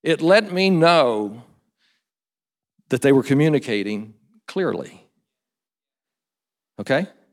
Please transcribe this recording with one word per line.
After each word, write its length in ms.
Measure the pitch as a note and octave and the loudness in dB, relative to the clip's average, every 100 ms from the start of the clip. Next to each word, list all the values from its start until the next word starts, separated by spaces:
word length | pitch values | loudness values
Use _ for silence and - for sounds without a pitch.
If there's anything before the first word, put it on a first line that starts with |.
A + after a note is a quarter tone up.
It 200 | - D#3 | -4 -2
let 300 | D#3+ G#3 G#3 | 2 2 2
me 180 | F3+ F#3+ | -2 0
know 720 | F3 E3+ E3+ B2+ A2 G#2 A#2 - _ _ _ _ _ _ _ _ _ _ _ _ _ _ | 4 4 4 2 -2 -6 -10 -20 _ _ _ _ _ _ _ _ _ _ _ _ _ _
that 140 | B2+ | -2
they 100 | C#3 | 2
were 100 | C#3 | 2
communicating 920 | - C#3 D#3 D3 - G#2 G2+ G#2 G#2+ _ _ _ - | 2 0 2 0 -2 -6 -6 -8 -12 _ _ _ -12
clearly. 600 | F#3+ E3+ F#2 C2 - _ _ _ _ _ _ _ _ _ _ _ _ _ _ _ _ _ - | -6 -6 -6 -12 -20 _ _ _ _ _ _ _ _ _ _ _ _ _ _ _ _ _ -18
Okay? 260 | G#2 C#3 G#3 _ _ | -4 -4 -4 _ _